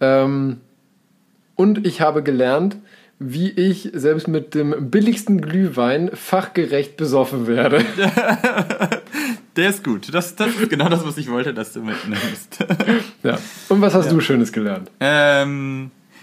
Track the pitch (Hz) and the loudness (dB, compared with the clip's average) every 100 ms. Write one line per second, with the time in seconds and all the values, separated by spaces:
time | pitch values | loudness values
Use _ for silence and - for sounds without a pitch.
0 | 135 135 135 139 135 123 _ _ _ _ | 2 4 2 0 -2 -6 _ _ _ _
1 | _ _ _ _ _ - 196 214 190 - | _ _ _ _ _ 2 2 2 -2 0
2 | 156 151 143 127 127 143 190 202 - - | 2 2 0 2 2 2 0 -4 -12 -20
3 | _ - 135 139 190 - 190 185 - 160 | _ -12 -8 -4 -2 2 0 0 -6 -2
4 | 139 156 170 156 - 151 147 151 135 202 | 0 0 0 -2 -2 -2 -2 -2 0 2
5 | 214 - - 190 151 175 185 127 120 143 | 2 0 0 0 0 0 0 0 0 0
6 | 175 - - 185 190 175 143 139 139 - | -2 -6 -2 0 0 -2 0 0 -2 -4
7 | 156 135 131 135 117 120 135 147 - 185 | 0 2 2 0 0 2 4 4 2 0
8 | 196 240 226 226 247 214 165 - 190 - | 0 2 0 0 0 -2 -4 -4 -4 -4
9 | - 294 285 226 - - 185 196 - 104 | -8 -8 -6 -8 -6 0 0 0 -4 -6
10 | - 170 175 - 220 226 220 147 170 170 | -4 -4 -4 -2 -4 0 -2 0 2 2
11 | 151 143 127 120 123 117 110 - 110 104 | -2 -6 -6 -4 -4 -6 -10 -10 -8 -8
12 | 104 101 104 - - - - 175 - 226 | -6 -6 -6 -8 -12 -8 -2 0 2 0
13 | - - 127 117 - - - 196 202 180 | -2 -6 -4 -4 -8 -16 0 2 4 4
14 | 156 160 - 131 110 113 104 95 92 - | 4 2 4 2 2 -2 -4 -6 -10 -2
15 | 135 147 147 143 139 139 135 135 131 - | 2 4 4 4 2 -4 -6 -8 -10 -18
16 | _ - | _ -20